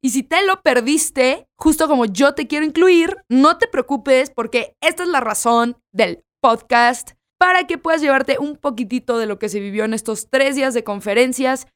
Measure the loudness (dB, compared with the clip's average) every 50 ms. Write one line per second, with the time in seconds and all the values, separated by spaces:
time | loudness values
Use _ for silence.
0 | -4 -2 -4 -4 -4 _ 0 0 2 2 0 0 _ 0 2 2 0 0 0 0
1 | -2 -4 _ 0 0 0 0 -2 _ _ _ _ 0 0 2 2 2 2 2 0
2 | 0 -2 0 2 2 2 2 0 -6 -6 -4 -4 -4 -2 0 2 4 6 6 4
3 | 4 0 -4 -8 _ _ 2 4 4 4 4 2 -2 -2 -2 -4 -4 -2 -4 -6
4 | 0 2 2 2 2 -2 _ -8 -8 -4 -4 -4 -4 -4 _ _ -2 -2 -2 -2
5 | -4 -2 -2 -2 -2 -2 -6 -2 0 2 2 2 2 -2 -4 _ _ _ _ -2
6 | -2 -2 -2 -10 _ _ _ _ 2 2 2 2 -2 _ 2 4 4 2 0 -2
7 | -10 -18 _ _ _ _ _ _ 2 2 2 2 0 -2 -8 -6 _ -2 -2 0
8 | 2 2 2 2 2 0 -2 -2 -2 -8 -8 -6 -6 -6 -6 -6 -8 -6 -6 -8
9 | -4 -2 -2 -2 -2 -4 -6 -6 -8 -6 -6 -6 -8 -6 -6 -4 -4 -4 -4 -6
10 | -6 -8 -8 -8 -8 _ 0 0 0 0 0 -2 -2 -2 -2 -4 -4 -6 -10 -8
11 | -6 -2 2 2 2 2 0 -2 -2 -2 -2 -4 -8 _ _